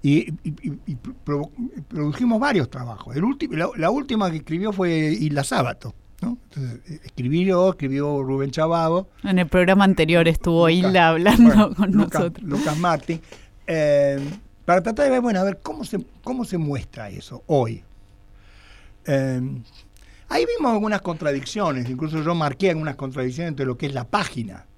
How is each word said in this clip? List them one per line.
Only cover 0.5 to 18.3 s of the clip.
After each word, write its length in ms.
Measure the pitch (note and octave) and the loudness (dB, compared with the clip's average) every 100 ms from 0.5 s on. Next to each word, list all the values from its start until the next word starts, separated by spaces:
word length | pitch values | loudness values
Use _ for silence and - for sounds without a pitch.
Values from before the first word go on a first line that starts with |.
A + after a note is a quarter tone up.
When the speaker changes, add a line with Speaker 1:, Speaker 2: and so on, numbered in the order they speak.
| - | -8
Speaker 1:
y, 120 | - C3+ - | -10 -10 -10
y 80 | C3 - C4 - | -12 -12 -14 -6
produ-, 240 | C#3+ D3+ - A#3 - D3 | -6 -6 -10 -12 -12 -12
produjimos 500 | - D3 D3 A#3+ A3 | -6 -6 -2 0 0
varios 300 | A#3 G#3+ B2 | 0 0 -2
trabajos. 460 | B2+ A#2+ G#2+ - C3 | -6 -12 -12 -8 -2
El 80 | |
ulti-, 260 | G#3 C#4 D#4 | -2 -2 -6
la, 200 | D#3+ F3 - | -4 -4 -2
la 120 | D#3+ | -2
última 400 | C4 C4+ A3 F#3+ | -2 -2 -2 -2
que 60 | D#3+ | -4
escribió 360 | - E3 G#3+ | -6 -4 -4
fue 400 | G3 F3+ D#3+ D3+ B2+ | -2 0 0 0 0
Hilda 260 | D3+ C#3+ C#3 | -2 -2 -2
Sábato, 500 | A#3+ A#2+ G#2 A#2 - - - | -2 -2 -6 -14 -16 -20 -10
¿no? 160 | A#3+ B3 - | -8 -8 -10
Entonces, 300 | C#3+ B2+ A#2 - | -10 -10 -10 -16
eh, 100 | D3+ - | -18 -16
escribí 400 | - B2 D#3+ F#3+ | -8 -2 0 2
yo, 240 | F3+ F#3 | 4 2
escribió 520 | F#3 C3+ C#3 C#3+ C#3+ | 0 -4 -2 -2 -2
Rubén 300 | C3 C3+ C#3 | -2 -2 -2
Chababo. 560 | D#3+ D#3+ E3+ D#3+ F3 F#3+ - | -2 0 0 2 0 -4 -10
Speaker 2:
En 160 | G3+ F#3 | -2 0
el 80 | F3 | 2
programa 380 | F#3 F3+ F#3+ G3 | 2 4 6 6
anterior 420 | F3 D#3+ E3+ E3 | 4 4 4 4
estuvo 400 | D#3+ F3 E3 E3 | 2 2 4 4
Speaker 1:
Lucas, 60 | E3+ F#3 | 4 4
Speaker 2:
Hilda 180 | F#3 E3 | 6 6
hablando 340 | E3 F#3 A#3 A#3 | 4 4 8 10
Speaker 1:
bueno, 260 | G#3 G#3 F#3 | 10 4 2
Speaker 2:
con 160 | G3+ | 2
Speaker 1:
Lucas, 260 | G3+ F#3+ D#3 | 4 2 0
Speaker 2:
nosotros. 220 | F3 - - | -2 -4 -4
Speaker 1:
Lucas 280 | F#3+ D4 D3+ | -2 -2 0
Martín, 440 | F3 D#3 - E3 - - - - - | 0 0 -2 -8 -8 -20 -20 -18 -6
eh, 540 | D#3+ D3+ C#3+ C#3+ C#3 C#3 G3 - - - | 0 4 4 4 0 -6 -10 -18 -10 2
para 180 | F3+ | 2
tratar 220 | F#3 A3 C#4+ | 2 0 2
de 60 | |
ver, 100 | B3+ | 2
bueno, 180 | A#3+ F#3+ | 2 0
a 40 | |
ver 160 | G3 G3 | 0 -2
cómo 220 | - D#4 G#3+ | -10 -10 -6
se, 200 | G3 - - | -8 -8 -14
cómo 220 | - B2+ | -8 -8
se 140 | - F3+ | -4 -4
muestra 520 | D3+ C3+ - - G#2+ | -4 -4 -8 -14 -14
eso 320 | F#2 - B2 - | -14 -16 -18 0
hoy. 340 | D3 A2+ - - - - - - | 0 0 -4 -14 -20 -20 -20 -20